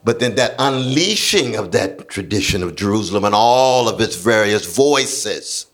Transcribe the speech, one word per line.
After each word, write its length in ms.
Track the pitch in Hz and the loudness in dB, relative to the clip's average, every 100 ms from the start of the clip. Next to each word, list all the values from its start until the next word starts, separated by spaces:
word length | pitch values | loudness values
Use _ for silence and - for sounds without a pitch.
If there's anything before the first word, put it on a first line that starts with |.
But 160 | 110 117 | 0 0
then 160 | 123 107 | 0 0
that 180 | 120 - | -2 0
unleashing 960 | 135 131 127 135 185 214 - 208 123 107 | -2 0 -2 0 0 -2 0 0 0 -4
of 160 | 95 | -2
that 360 | 107 98 - - | -2 -2 -6 -12
tradition 540 | - 85 104 92 98 | -10 -4 -4 -2 -2
of 120 | 90 | -4
Jerusalem 500 | - 101 107 98 101 | -4 -2 0 0 0
and 100 | 101 | 2
all 540 | 104 113 127 131 127 117 | 4 4 4 4 4 2
of 120 | 92 | 0
its 160 | 110 - | -2 0
various 580 | 95 110 104 104 - | 2 2 4 0 -2
voices 920 | - 143 139 131 - 107 80 - - - | 2 4 4 0 -4 -6 -8 -8 -10 -12